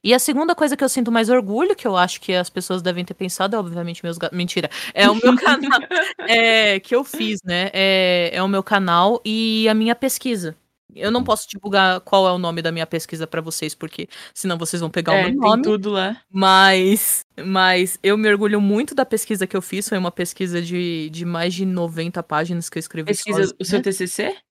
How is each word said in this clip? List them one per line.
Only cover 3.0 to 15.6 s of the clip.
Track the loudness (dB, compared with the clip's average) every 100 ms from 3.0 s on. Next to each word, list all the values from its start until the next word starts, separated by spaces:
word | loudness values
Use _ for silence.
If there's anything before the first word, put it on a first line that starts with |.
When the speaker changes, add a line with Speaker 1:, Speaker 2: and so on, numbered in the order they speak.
Speaker 1:
ter | -8
pensado, | -8 -8 -2 -2 -2
é |
obviamente | -4 -8 -8 -8 -10
meus | -6
ga-, | -6
mentira, | -4 -4 -4 -4 -8 -6
é | 4 4
o | 6
meu | 4 4
Speaker 2:
<laughs> |
Speaker 1:
canal, | 4 2 2 0 2 -2 -2 -6 0
é, | 2 4 4 4 0
que | 0 -2
eu |
fiz, | -2 -6 -4 -4
né, | -4 -2 -2
é, | 0 2 4 2 2 0
é | -2
o | 0
meu | -2
canal | 0 0 4 4 4 2 -2
e | -2 0 2 2
a |
minha | 2 0
pesquisa. | 0 -2 -4 -4 -4 -6 -12 _ _ _ -6
Eu | -2
não | -2
Speaker 3:
Uhum. | 0
Speaker 1:
posso | -2 -2
divulgar | -12 -2 2 2 0
qual | 2 2 4
é |
o | 2
nome | -2 -2
da | -4
minha | -4 -4
pesquisa | -6 -6 -10 -6
pra | -6
vocês, | -6 -8 -8 -8
porque | -12 -12 -14 -16 -18
senão | -8 -6 -4
vocês | -4 -6
vão | -4
pegar | -4 0
o | 2
Speaker 2:
É, |
Speaker 1:
meu | 2
Speaker 2:
tem | 2 4
Speaker 1:
nome. | 4